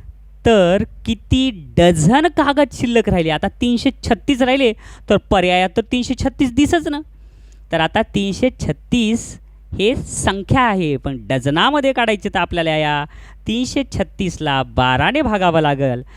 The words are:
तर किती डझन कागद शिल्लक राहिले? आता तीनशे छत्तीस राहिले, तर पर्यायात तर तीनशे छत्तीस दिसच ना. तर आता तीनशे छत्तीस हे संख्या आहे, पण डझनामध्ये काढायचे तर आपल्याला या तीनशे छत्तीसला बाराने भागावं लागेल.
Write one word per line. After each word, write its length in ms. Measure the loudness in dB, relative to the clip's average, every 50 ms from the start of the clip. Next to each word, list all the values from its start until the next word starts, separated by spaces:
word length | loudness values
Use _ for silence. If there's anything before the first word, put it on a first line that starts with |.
| -20 -20 -20 -20 -20 -20 -10 -2 2
तर 400 | 4 4 6 4 4 2 0 -2 -4 -12 -12 -8
किती 440 | -8 -8 -6 -2 0 0 2 0 0 -4 -6 -12 -4 2
डझन 500 | 4 4 4 4 4 4 4 4 4 2 2 2
कागद 360 | 0 0 2 2 2 0 0
शिल्लक 360 | -2 -4 -2 0 0 0 2 2
राहिले? 220 | 0 0 0 0
आता 180 | -2 -2 -4 -6 -4 -2
तीनशे 300 | -2 0 0 0 0 -2 -2 -2 -2
छत्तीस 380 | -2 -2 -2 0 -2 0 0
राहिले, 300 | 2 2 2 2 2 0 0 -2 -10 -20 -20 -8 -2 0
तर 60 | 0 0 2 2
पर्यायात 460 | 0 2 2 2 2 2 0 0 -2
तर 60 | -4 -4 -2
तीनशे 220 | -4 -4 -4 -4 -4
छत्तीस 400 | -4 -4 -4 -2 0 -2 0 2
दिसच 340 | 2 2 2 2 0 0 -2
ना. 120 | -6 -6 -8 -12 -18 -20 -20 -20 -20 -20 -20 -20 -20 -20 -10 -4
तर 80 | -2 0
आता 220 | 0 0 0 -2 -2 -2 -2
तीनशे 360 | -4 -4 -4 -4 -2 -2 -2 -2 -4
छत्तीस 800 | -6 -6 -6 -8 -6 -2 -2 0 0 0 -2 -2 -6 -10 -18 -20 -20 -20 -20 -20 -20 -10
हे 220 | -4 -2 0 0 0
संख्या 680 | -2 -6 -10 -8 -4 -4 -2 -4 -2 -2 0 2 2
आहे, 340 | 2 2 2 0 0 -2 -2
पण 220 | -4 -4 -6 -8 -8 -6 -4
डझनामध्ये 640 | -4 -2 -2 0 0 2 2 2 2 0 0 0
काढायचे 360 | 0 0 0 -2 -2 -2 -4 -4
तर 100 | -2 -2
आपल्याला 380 | -2 -2 -2 -2 -2 -2 0
या 280 | 0 0 0 -2 -2 -4 -6 -12 -18 -20 -20 -20 -12 -8
तीनशे 360 | -6 -4 -4 -4 -4 -4 -4 -4 -4
छत्तीसला 720 | -4 -6 -6 -6 -6 -6 -6 -6 -6 -4 -2 -2 0 -2 -2 -2 0
बाराने 460 | 0 2 2 2 2 2 2 0 0
भागावं 380 | 0 0 0 0 0 2 2 2
लागेल. 420 | 2 2 0 0 0 -2 -2 -4 -8 -12 -18